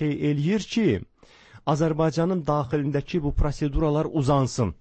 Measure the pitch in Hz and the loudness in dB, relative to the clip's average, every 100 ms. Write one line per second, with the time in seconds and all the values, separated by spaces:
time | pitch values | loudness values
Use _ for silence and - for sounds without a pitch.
0 | 151 143 147 147 151 214 - 226 202 98 | -4 -2 0 0 0 -2 -2 0 2 2
1 | - _ - - - - - 147 160 156 | -2 _ -20 -20 -20 -10 -2 0 2 2
2 | 160 160 165 185 147 147 143 151 143 143 | 0 2 0 0 0 -2 0 -2 0 -2
3 | - 180 143 - 147 139 147 143 156 147 | -2 -2 0 2 0 0 -2 0 2 2
4 | 156 160 127 143 131 - 107 - | 0 0 2 2 2 0 -2 -4